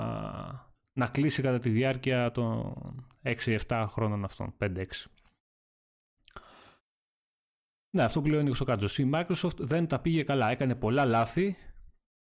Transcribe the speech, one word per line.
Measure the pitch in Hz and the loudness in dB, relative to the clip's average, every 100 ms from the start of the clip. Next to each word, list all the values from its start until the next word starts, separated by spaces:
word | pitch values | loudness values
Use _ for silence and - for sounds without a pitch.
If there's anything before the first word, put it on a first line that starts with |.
| 113 110 104 98 92 131 - _ _ | -4 -6 -6 -8 -10 -12 -18 _ _
να | - 120 | -2 -2
κλείσει | - 147 - | 2 0 2
κατά | 131 123 | 2 2
τη | 123 | 2
διάρκεια | 110 131 127 131 127 120 | 2 2 0 0 2 2
των | 127 117 113 - - - 127 - _ | 0 -2 -2 -4 -8 -12 -14 -16 _
έξι | 135 117 - | -6 -4 0
εφτά | 107 - 117 104 | 0 0 0 0
χρόνων | - 110 104 | 0 0 0
αυτών, | 98 - 101 - | -4 -6 -8 -4
πέντε, | 104 92 | -4 -2
έξι. | 95 - - _ _ _ _ _ _ _ _ _ _ _ - - - - - _ _ _ _ _ _ _ _ _ _ _ _ 190 | -6 -8 -14 _ _ _ _ _ _ _ _ _ _ _ -20 -20 -20 -20 -20 _ _ _ _ _ _ _ _ _ _ _ _ 0
Ναι, | |
αυτό | 117 165 | 2 2
που | 147 | 2
λέει | 151 | 2
ο | |
Νίκος | 143 120 | 2 0
ο | 131 | 0
Κάτζος, | 110 104 - | 0 0 2
η | 131 | 2
Microsoft | 160 175 170 175 - | 2 0 0 -2 -2
δεν | 131 160 165 | 0 0 0
τα | 131 | 0
πήγε | 170 160 | 0 0
καλά, | 143 139 110 | 2 2 2
έκανε | 123 131 123 | 2 0 0
πολλά | 110 135 131 | 2 2 4
λάθη | 117 113 170 196 180 - - - - _ _ | 4 2 0 0 -2 -10 -18 -20 -20 _ _